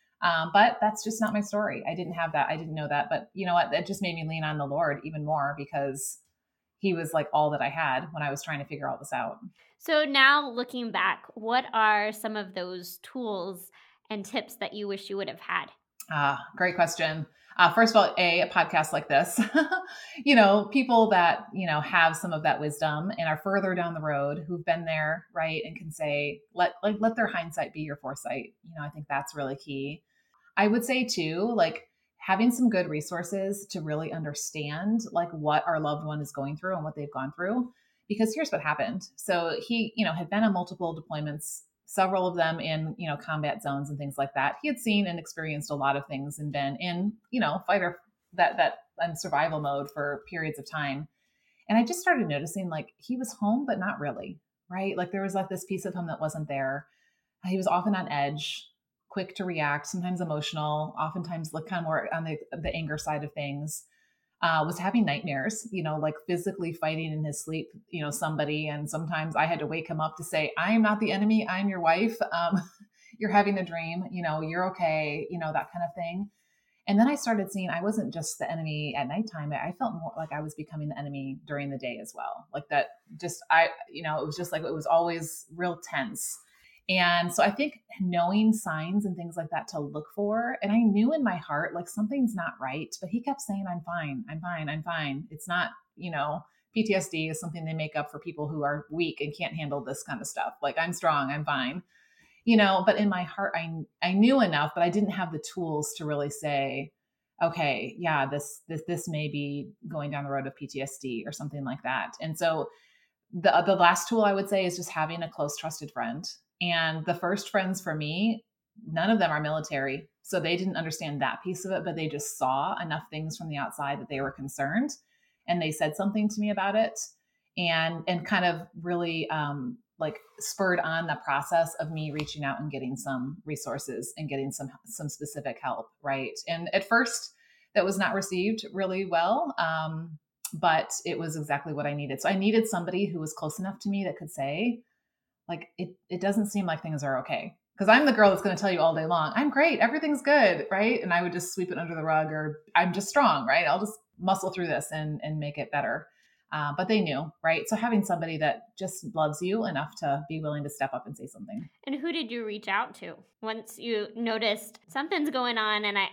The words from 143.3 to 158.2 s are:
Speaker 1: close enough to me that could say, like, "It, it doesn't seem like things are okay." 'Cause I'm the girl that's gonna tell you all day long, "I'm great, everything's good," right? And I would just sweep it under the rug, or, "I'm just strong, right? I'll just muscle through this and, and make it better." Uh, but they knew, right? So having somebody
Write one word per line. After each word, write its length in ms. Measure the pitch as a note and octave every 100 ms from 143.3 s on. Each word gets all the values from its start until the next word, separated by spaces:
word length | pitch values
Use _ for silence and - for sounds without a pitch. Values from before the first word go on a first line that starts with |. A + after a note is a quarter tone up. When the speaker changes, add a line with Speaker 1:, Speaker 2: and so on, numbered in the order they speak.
Speaker 1:
close 260 | - D3+ -
enough 180 | F#3 G3
to 80 | G3+
me 160 | G3 F#3+
that 100 | -
could 160 | D#3
say, 480 | - C#3 D#3+ A#3+ A#3 _ _ _ _ _ _ -
like, 200 | E3+ - -
"It, 180 | F3+ - -
it 120 | F3+
doesn't 260 | G3 G#3 G#3
seem 180 | G3+ F3+
like 160 | D#3
things 220 | D#3+ D3+
are 160 | C#3 C3
okay." 360 | - D3 - _ _ -
'Cause 100 | G3+
I'm 200 | B3 D4
the 40 |
girl 200 | A3 G3+
that's 100 | F#3+
gonna 140 | - -
tell 160 | G3+
you 80 | E3+
all 160 | E3 D#3
day 100 | D#3+
long, 260 | E3+ D3+ A3+
"I'm 160 | C#4+
great, 260 | C#4 E4 B3+
everything's 440 | A#3 D4+ D#4 C#4+
good," 420 | C#4+ D4 G#3 E3+ -
right? 280 | G3 A3 B3
And 100 | F#3
I 80 | F3
would 120 | F3+
just 200 | F3 -
sweep 180 | - F3+
it 60 | D#3+
under 160 | E3
the 80 | E3
rug, 300 | D#3+ D#3 D#3
or, 300 | D#3 D3+ D3+ - -
"I'm 160 | F3+
just 180 | F#3 G3
strong, 360 | F#3+ G#3+ D3 A#2
right? 220 | D#3 D#3
I'll 120 | F3+
just 140 | G#3 - _ -
muscle 340 | F3+ - F#3+
through 140 | F#3 E3+
this 260 | C#3 -
and, 280 | D#3 D3+ D3
and 160 | D3+ D#3
make 220 | D3 D3
it 120 | -
better." 360 | C#3+ A2 B2 - _ _ _ -
Uh, 220 | D3+ D3 D3
but 120 | F#3
they 120 | G#3+
knew, 320 | E3+ C3+ D#3+ -
right? 260 | D#3+ E3 -
So 60 | G#3+
having 280 | A#3 G#3+
somebody 360 | G3 E3